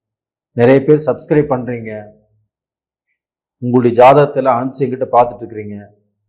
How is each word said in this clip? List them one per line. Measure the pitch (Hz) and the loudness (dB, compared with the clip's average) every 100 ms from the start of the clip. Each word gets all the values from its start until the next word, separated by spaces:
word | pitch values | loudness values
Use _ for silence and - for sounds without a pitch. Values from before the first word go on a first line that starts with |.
| _ _ _ _ _ 117 | _ _ _ _ _ 0
நிறைய | 123 135 135 | 2 4 2
பேர் | 151 131 | 0 0
சப்ஸ்கிரைப் | - - 151 147 | -6 -2 -2 0
பண்றீங்க, | 127 120 120 110 107 104 _ _ _ _ _ _ _ _ _ _ _ _ _ _ _ 123 | -4 -6 -12 -12 -14 -16 _ _ _ _ _ _ _ _ _ _ _ _ _ _ _ -2
உங்களுடைய | 123 120 113 | 0 2 4
ஜாதகத்தை | 127 143 143 139 | 6 6 2 -2
எல்லாம் | 131 120 | -2 -2
அனுப்பிச்சு | 131 - 127 | -6 -6 -6
என்கிட்ட | 127 127 120 | -6 -2 0
பார்த்துட்டு | 120 - | 0 -4
இருக்கிறீங்க. | 113 107 104 101 101 _ _ _ | -16 -14 -14 -16 -18 _ _ _